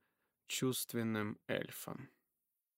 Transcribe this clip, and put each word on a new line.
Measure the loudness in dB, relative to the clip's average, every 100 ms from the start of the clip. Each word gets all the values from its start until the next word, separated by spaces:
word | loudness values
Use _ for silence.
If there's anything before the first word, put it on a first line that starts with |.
| _ _ _ _ -6
чувственным | 0 2 2 0 0 2 2 0 -2 0
эльфом. | 0 0 -6 -8 -8 -10 _ _ _ _ _ _